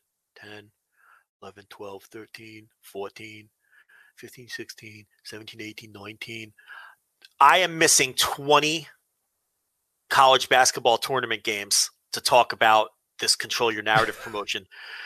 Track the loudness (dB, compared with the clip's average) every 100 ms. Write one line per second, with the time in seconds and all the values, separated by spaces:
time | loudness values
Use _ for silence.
0 | _ _ _ -20 -20 -20 -20 _ _ _
1 | _ _ _ _ -20 -20 -20 -16 -14 -14
2 | -18 -20 -18 -20 -20 -20 -20 _ -16 -12
3 | -12 -12 -20 -20 -20 _ _ _ _ _
4 | _ -20 -20 -20 -16 -14 -14 -18 -20 -20
5 | -20 _ -18 -18 -16 -16 -16 -16 -18 -18
6 | -18 -16 -14 -14 -16 _ -20 -20 -20 _
7 | _ _ -8 4 6 6 2 2 2 2
8 | 0 -2 -2 -2 2 4 4 -4 -10 _
9 | _ _ _ _ _ _ _ _ _ _
10 | -2 4 6 4 4 4 4 2 0 0
11 | 0 -4 -4 -6 -6 -6 -2 -2 -2 _
12 | _ -8 2 4 4 2 4 6 2 _
13 | _ -6 -2 -2 -4 -2 -2 -2 0 2
14 | 0 -4 -10 -8 -6 -8 -12 -20 -18 -16